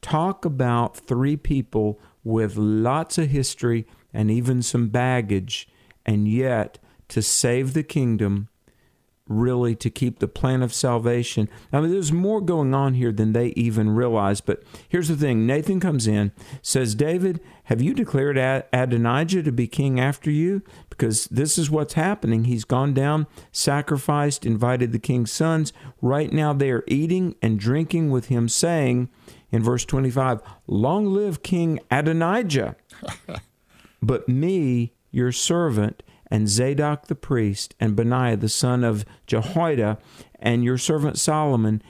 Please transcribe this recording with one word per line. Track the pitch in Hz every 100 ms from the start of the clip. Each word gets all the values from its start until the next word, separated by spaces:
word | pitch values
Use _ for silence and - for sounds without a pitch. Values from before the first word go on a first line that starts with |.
Talk | - 156 175 190 170
about | 135 123 120 117 -
three | - 123 139 151
people | - 139 - 113 107 107 - _
with | 113 113 107 107
lots | 107 107 117 147 160 -
of | 151
history | 139 127 - 120 117 113 - _
and | 110 107
even | 113 123 127
some | 117 120 113
baggage, | 123 127 127 101 98 98 - - _ _ _ -
and | 104 104
yet | 117 131 113 - - - _ -
to | -
save | 107 - 123 123 135
the | 156
kingdom, | 147 151 123 107 101 101 107 _ _ _ _ _ _ _ -
really | 107 123 123 120 110
to | 117
keep | - 123 -
the | -
plan | - 131 131
of | 123
salvation. | - 131 120 117 120 120 - 104 - -
I | 139
mean, | 160
there's | 190 156
more | 165 196 214
going | 180 165 135 135
on | 139
here | 127 120
than | 107 110
they | 113 120 -
even | 117 110 107
realize. | 110 123 110 98 101
But | - 95 - - -
here's | 175 160
the | 147
thing. | 147 113 113
Nathan | 143 156 190
comes | 185 139 110
in, | 104 101 - - 135
says, | - 135 120
"David, | 107 147 180 190 165 - -
have | - 117
you | 143 269
declared | 226 139 143 135
Ad-, | 131 135 -
Adonijah | 127 127 117 117 135 165 190
to | 151
be | 120 117
king | - 135 127
after | 135 139 151
you? | 151 170 196 - - -
Because | - 113 110 -
this | 113 151 175
is | 147
what's | 151 147 165
happening. | 180 208 113 113
He's | 120 120 -
gone | 123 143
down, | 135 143 156 147 - -
sacrificed, | - - 143 143 143 - 147 147 139 -
invited | 110 120 123 120
the | 113
king's | - 123 113
sons. | - 160 160 151 - 139 -
Right | 123 143 156
now | 156 151
they | 139 139
are | 117 -
eating | 139 160 185 180 -
and | 113 107
drinking | 107 147 160 165 156
with | 131 -
him, | 120 117
saying," | - 170 165 131 123 123 - - - _
in | 113
verse | 113 123 -
twenty-five, | 135 131 127 131 110 - - -
"Long | 101 127 196 202
live | 196 208 151
King | - 180 165 156 -
Adonijah." | 135 151 165 165 220 202 139 85 - _ - - - -
<laughs> | - - _ _ _ - _
"But | 107 123 -
me, | 127 170 190 135 123 120 - _
your | 127 123
servant, | 123 - 170 165 107 104 - - _ -
and | 107 107
Zadok | 104 127 143 147 147 -
the | 156
priest, | - 127 107 101 - -
and | 113 104
Benaiah | 117 127 123 107
the | 107
son | - 123 123
of | 117 107 104 - -
Jehoiada, | 107 110 165 165 131 107 110 - - - -
and | 117 120
your | 120 127
servant | - 156 147 -
Solomon, | - 156 151 120 107 107 -